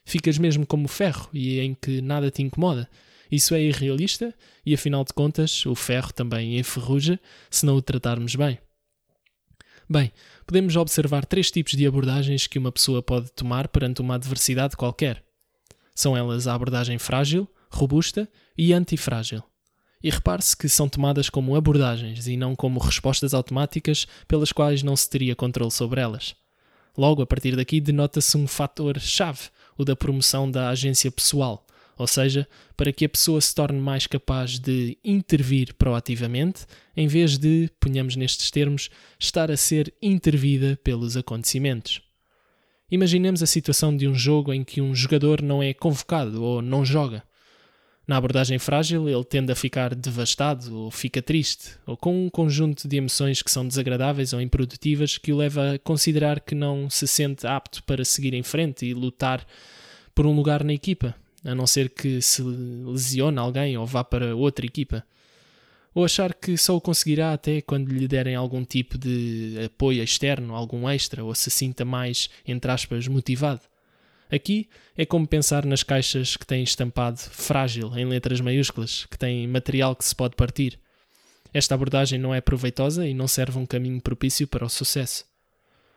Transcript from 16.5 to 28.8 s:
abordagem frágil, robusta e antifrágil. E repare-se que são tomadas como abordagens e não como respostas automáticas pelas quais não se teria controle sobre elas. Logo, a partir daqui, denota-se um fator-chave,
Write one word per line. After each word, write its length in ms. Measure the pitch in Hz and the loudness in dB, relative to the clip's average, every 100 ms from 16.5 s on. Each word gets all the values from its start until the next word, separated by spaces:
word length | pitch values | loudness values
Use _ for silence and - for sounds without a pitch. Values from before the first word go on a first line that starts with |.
| 120 | -2
abordagem 420 | 123 123 123 120 | -2 -2 -2 -4
frágil, 500 | - 135 143 170 196 _ _ | -2 0 2 0 -2 _ _
robusta 580 | - 139 147 - - 214 _ _ - | 0 2 4 2 -2 -6 _ _ 0
e 160 | 165 | 4
antifrágil. 720 | 175 175 160 - 117 113 110 - _ _ _ _ _ | 4 2 -2 -2 -4 -4 -8 -10 _ _ _ _ _
E 60 | 160 | -2
repare-se 440 | - 180 180 - - | 0 2 2 0 0
que 140 | 147 | 2
são 180 | - 143 | 2 2
tomadas 440 | - 139 143 135 | 2 2 2 0
como 240 | 139 131 147 | 0 2 4
abordagens 720 | 151 143 127 117 113 113 120 | 6 4 4 0 -6 -6 -4
e 100 | 123 | -2
não 180 | 127 131 | -2 -2
como 240 | 131 127 | -2 0
respostas 540 | 131 - 135 131 135 | 0 0 0 0 2
automáticas 720 | 131 - 131 143 165 156 151 - - - | 0 0 0 -2 -2 0 0 -2 -6 0
pelas 240 | 156 151 | 2 2
quais 320 | - 147 139 | 2 2 2
não 120 | 143 135 | 2 0
se 140 | - | 0
teria 260 | 139 127 120 | 0 0 0
controle 360 | 123 - 117 | -2 0 -2
sobre 280 | - 117 131 | -2 -2 -2
elas. 360 | 117 107 - - _ _ _ _ _ - | -2 -4 -10 -12 _ _ _ _ _ 2
Logo, 280 | 139 147 | 4 4
a 20 | 127 | 2
partir 300 | 127 131 127 | 0 0 -2
daqui, 260 | 127 156 | 0 2
denota-se 560 | 147 143 147 156 - 147 | 2 2 2 2 2 2
um 80 | 143 | 0
fator-chave, 1040 | - 143 - | -2 -4 -2